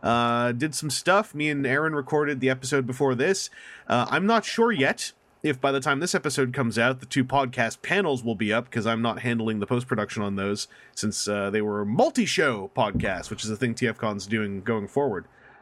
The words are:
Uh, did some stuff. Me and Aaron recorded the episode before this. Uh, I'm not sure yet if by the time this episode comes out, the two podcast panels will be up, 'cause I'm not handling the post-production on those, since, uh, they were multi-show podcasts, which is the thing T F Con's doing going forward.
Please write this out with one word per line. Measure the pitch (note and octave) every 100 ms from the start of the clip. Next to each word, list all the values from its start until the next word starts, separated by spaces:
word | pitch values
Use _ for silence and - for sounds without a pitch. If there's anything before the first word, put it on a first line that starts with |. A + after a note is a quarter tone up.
Uh, | G2+ A#2 A#2+ A#2+ A#2+
did | A#2+ D#3
some | - D3+
stuff. | - - G3 G#3
Me | D3 D3+
and | C#3+ C3+
Aaron | C3+ D#3
recorded | D3 C#3 D3+ D3 C#3
the | C3
episode | C3 C3 C#3+ B2+
before | B2+ C#3
this. | B2 D#3 F#3+ - - - - -
Uh, | A#2+ A#2
I'm | D3 G3
not | A3+
sure | - - A3+
yet | G3 D#3+ - - - _ _
if | D3+ C3
by | C#3
the | C3+
time | D3 C#3
this | F3
episode | F3+ D3+ C3+ C3
comes | C3 A#2 G#2+
out, | A#2+ C3
the | -
two | C#3+
podcast | B2+ C3+ C3 B2+ A2+ -
panels | - F#3 F3+ C3
will | A#2 G#2
be | G#2+
up, | A2 A#2+
'cause | B2 A2
I'm | A2+
not | A#2 G2
handling | A#2+ A#2 A2 G#2+
the | G2+
post-production | B2 B2 A2 G#2 -
on | G2+ G2
those, | G2 G2+ - - -
since, | - A2 - -
uh, | G#2 G2
they | G#2+
were | G#2 G#2
multi-show | G#2 C#3 C#4+ - G3 - D3+ A2 F#2+ -
podcasts, | G#2+ F2+ G#2 F2+ -
which | G#2+
is | G#2+
the | G#2+
thing | B2
T | A2 A#2
F | G#2+
Con's | A2 G2+ F#2+
doing | A2 G#2 G2
going | F#2+ A2 G2+
forward. | C#3 C#3+ F#2 - _ - -